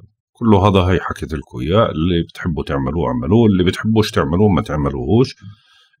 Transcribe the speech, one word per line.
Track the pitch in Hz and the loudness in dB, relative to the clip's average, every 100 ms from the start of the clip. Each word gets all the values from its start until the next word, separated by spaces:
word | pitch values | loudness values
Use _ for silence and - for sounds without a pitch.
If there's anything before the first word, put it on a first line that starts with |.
| - _ _ | -20 _ _
كله | - 117 98 101 | -4 2 4 4
هذا | 95 | 4
هي | 90 87 | 2 0
حكيت | - - 73 | -2 -8 -8
لكم | 76 - 62 | -10 -10 -8
إياه، | 69 101 110 | -2 0 0
اللي | 78 90 85 | 0 0 0
بتحبوا | 80 - 90 71 | -4 -8 -6 -6
تعملوه | - 69 65 82 64 | -4 -4 -4 -4 -4
اعملوه، | 62 64 110 110 | -4 0 4 4
اللي | 92 | 4
بتحبوش | 87 - 107 110 101 | 0 -2 -2 0 0
تعملوه | 95 71 90 107 | -2 0 2 2
ما | 78 | 2
تعملوهوش، | - 76 69 67 65 113 131 - 101 - _ _ _ - | -2 -4 -4 -4 0 0 0 -4 -20 -20 _ _ _ -2